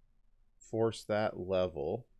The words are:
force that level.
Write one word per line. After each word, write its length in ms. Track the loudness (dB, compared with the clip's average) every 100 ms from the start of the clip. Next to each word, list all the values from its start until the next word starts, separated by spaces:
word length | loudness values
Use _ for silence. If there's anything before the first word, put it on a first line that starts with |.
| _ _ _ _ _ _
force 460 | -6 0 0 0 -2
that 340 | 0 0 -2
level. 680 | -2 2 2 0 -4 -4 -6 _